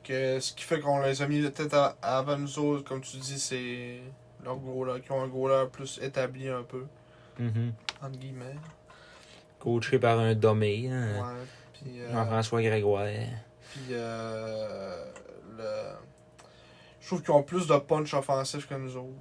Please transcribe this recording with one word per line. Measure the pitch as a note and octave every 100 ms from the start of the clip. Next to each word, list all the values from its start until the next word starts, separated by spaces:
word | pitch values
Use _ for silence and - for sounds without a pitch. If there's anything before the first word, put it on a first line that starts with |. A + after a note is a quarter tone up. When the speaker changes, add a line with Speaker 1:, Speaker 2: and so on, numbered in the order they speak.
Speaker 1:
Que | - C3 C3 C3
ce | -
qui | -
fait | - D#3+
qu'on | C#3+ C#3
les | C#3 C3+
a | C#3+
mis | D3
peut-être | D3 C#3+ D3+
à, | D3 C#3 -
avant | A#2 C3 C#3 C#3+
nous | C#3+ D3+
autres, | D3 C#3+
comme | C#3 C3+
tu | C3 C3
dis, | C3+ C#3
c'est | - B2+ B2 B2 A#2+ B2 C3 C3 - -
leur | B2+ C3
goaler, | C3 C3 B2+ B2+
qui | -
ont | C3+
un | C3
goaler | C3 C3+ C3+ B2+
plus | - - -
établi | C3+ C3+ B2+ C3 C3
un | B2+
peu, | A#2+ B2+ C#3 - - - - -
Speaker 2:
Mhm. | A#2+ A2 A#2 A2+ - -
Speaker 1:
entre | C#3 C3
guillemets. | C3 C3 B2+ D3 D#3+ - - - - - - - - -
Speaker 2:
Coaché | A#2 A#2 - C3
par | A#2 A2+
un | A2+
Domé, | A2 A2 G#2+ G#2+ G#2 B2+
hein. | B2+ A2+ G2+
Speaker 1:
Ouais, | A#2+ B2 C3 - -
puis, | - C3+ B2
euh, | A#2+
Speaker 2:
Jean-François | A#2 A2 A2+ A2 A#2
Grégoire. | A2 A2 G#2 G2 G#2 G#2+ A2 A#2 - - -
Speaker 1:
puis, | C#3 B2+
euh, | A#2+ A2+ A2+ A2+ A2 A2 A2 G#2+ G2 F#2+ F2 - - - - F#2 A2+
le, | A2 G#2+ G2+ G2 - - - - - - - - - -
je | -
trouve | F3+
qu'ils | -
ont | D3
plus | C#3+ F3+ D#3+
de | C#3+
punch | - D#3 D3+
offensif | D3 C3+ C3+ C3 D3 -
que |
nous | C#3 C3 B2+
autres. | B2+ C3+